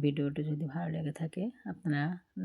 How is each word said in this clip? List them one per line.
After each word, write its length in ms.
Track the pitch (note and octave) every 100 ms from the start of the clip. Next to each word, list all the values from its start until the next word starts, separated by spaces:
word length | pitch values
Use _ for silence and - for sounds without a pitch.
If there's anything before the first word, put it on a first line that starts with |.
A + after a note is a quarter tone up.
ভিডিওটি 380 | D3 D3 C#3+ D3
যদি 200 | D3+ D3+ D3+
ভালো 220 | D#3 E3+
লেগে 200 | D#3+ D3+
থাকে, 300 | D3+ E3 - A3 - G3+
আপনারা 320 | - E3 C#3+ D3+ F3+ - -